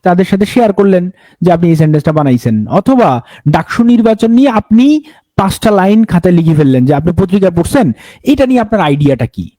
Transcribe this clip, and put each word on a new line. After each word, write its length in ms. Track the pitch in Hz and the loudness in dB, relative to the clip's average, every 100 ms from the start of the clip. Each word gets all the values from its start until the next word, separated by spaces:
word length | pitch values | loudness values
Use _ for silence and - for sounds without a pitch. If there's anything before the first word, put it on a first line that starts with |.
তাদের 220 | 185 175 185 | 0 0 0
সাথে 200 | 196 202 | -2 0
শেয়ার 280 | 254 226 | 0 0
করলেন 400 | 202 202 185 180 - _ _ | 0 2 0 -2 -12 _ _
যে 100 | 175 | -2
আপনি 180 | 170 170 | 0 0
এই 60 | 160 | 2
সেন্টেন্সটা 360 | 160 151 156 | 2 0 0
বানাইছেন, 560 | 151 143 123 120 107 107 | 0 0 0 0 -4 -2
অথবা 560 | 170 196 262 196 123 - - - | -2 0 0 0 -2 -6 -6 -4
ডাকসু 340 | 160 - - | -2 -4 -2
নির্বাচন 480 | 233 240 226 214 226 | 2 2 2 0 0
নিয়ে 180 | 233 277 | 2 2
আপনি 540 | 220 - 220 269 302 - - _ - | 0 0 2 2 0 -4 -20 _ -4
পাঁচটা 360 | 190 - 220 | -4 -2 0
লাইন 320 | 202 190 214 | 0 2 2
খাতায় 320 | 220 180 185 175 | 2 0 2 0
লিখে 200 | 160 151 | 0 0
ফেললেন 300 | 143 131 127 | 2 2 0
যে 80 | |
আপনি 200 | 147 165 | 0 -2
পত্রিকা 360 | 170 190 196 190 | -2 -2 0 0
পড়ছেন, 420 | 170 165 285 175 110 - - | -2 -2 0 -2 -4 -14 -8
এটা 220 | - 285 262 | -4 0 0
নিয়ে 160 | 247 | 0
আপনার 200 | 214 214 | -2 -2
আইডিয়াটা 440 | 156 151 147 131 - | -2 0 0 -2 -6
কি 240 | - 82 | -8 -14